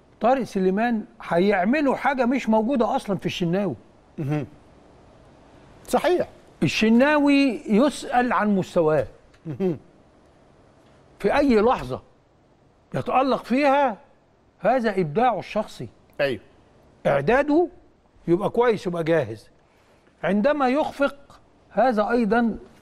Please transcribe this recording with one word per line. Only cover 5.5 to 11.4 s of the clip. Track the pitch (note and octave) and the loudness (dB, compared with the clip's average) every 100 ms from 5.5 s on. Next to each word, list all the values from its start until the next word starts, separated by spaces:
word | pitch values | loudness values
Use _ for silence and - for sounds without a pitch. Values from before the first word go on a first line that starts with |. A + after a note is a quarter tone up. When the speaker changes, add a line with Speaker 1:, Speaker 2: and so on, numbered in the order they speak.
| - - - - | -20 -20 -20 -6
Speaker 2:
صحيح. | - D4 F4+ - - - - | -2 0 -2 -4 -12 -18 -4
Speaker 1:
الشناوي | D#3 - A3 A#3 C#4 D4+ C#4+ C#4 C#4 G#3 - | -4 0 2 4 4 2 4 4 2 -2 0
يسأل | G#3 C#4+ - D4 B3 B3 | 2 2 0 -4 -2 0
عن | F3+ G#3 G3 | 0 0 0
مستواه. | D#3+ F#3 D#3 D#3 G#2+ - _ _ E3 | 0 0 2 2 -2 -8 _ _ -14
Speaker 2:
مهم. | C3+ F#3+ C#3+ - _ _ _ _ _ _ _ _ _ _ _ _ - | -4 -4 -4 -10 _ _ _ _ _ _ _ _ _ _ _ _ -4
Speaker 1:
في | G3+ | -2
أي | C4+ | 2